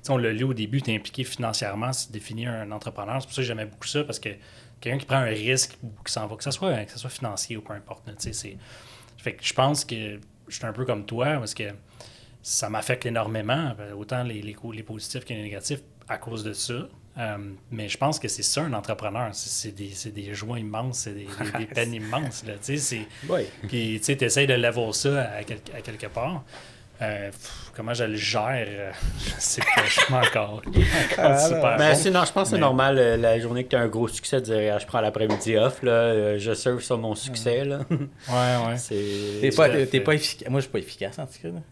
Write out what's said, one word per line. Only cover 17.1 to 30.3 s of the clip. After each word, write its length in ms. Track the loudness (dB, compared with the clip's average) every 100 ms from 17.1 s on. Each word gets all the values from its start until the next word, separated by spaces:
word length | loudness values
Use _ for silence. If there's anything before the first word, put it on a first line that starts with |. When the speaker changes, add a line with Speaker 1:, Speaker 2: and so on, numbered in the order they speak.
| -8
Speaker 1:
Euh, 200 | -6 -6 -10 -14 -12
mais 180 | -10 -8
je 100 | 0
pense 200 | 0 0
que 80 | -4
c'est 120 | -2
ça, 200 | 0 0
un 120 | 0
entrepreneur. 560 | -4 -4 -4 -4 -4 -4
C'est, 160 | -6 -6
c'est 220 | -6 -6 -10
des, 140 | -10
c'est 180 | -10 -10
des 220 | -10 -10
joies 260 | -8 -6 -6
immenses, 400 | -4 -4 -4 -4
c'est 140 | -6
des, 140 | -8 -10 -6 -6
des, 60 | -4
des 60 | -4
Speaker 2:
<laughs> 60 | -2
Speaker 1:
peines 180 | -2
immenses, 500 | -2 -4 -2 -4 -6 -10
là, 60 |
tu 60 | -10
sais, 140 | -4 -2
c'est 300 | -2 -4 -8 -12 -2
Speaker 3:
Oui. 120 | -2 -2 -6 -4
Speaker 1:
puis, 300 | -2 0 -2
tu 60 | 0
sais, 100 | 2
t'essayes 320 | 4 4 4
de 80 | 4
level 360 | 4 2 0
ça 360 | 0 2 2 0 -4
à 60 |
quel-, 160 | -8 -10 -10 -14
à 40 |
quelque 260 | -12 -12 -8
part. 360 | -4 -4 -4 -10 -18 -20 -20 -20 -6
Euh, 280 | -4 -4 -6
pff, 420 | -10 -14 -14 -14 -10
comment 180 | -4
je 120 | -2 0
le 100 | 0
gère, 500 | 0 2 2 0 -2
euh, 240 | -6 -8 -4 -4
<laughs> 120 | -2
je 120 | -6 -2
sais 220 | -2 0
pas, 220 | 2 4 4
je 60 |
suis 140 | 4 4
pas 100 | 6
encore, 400 | 4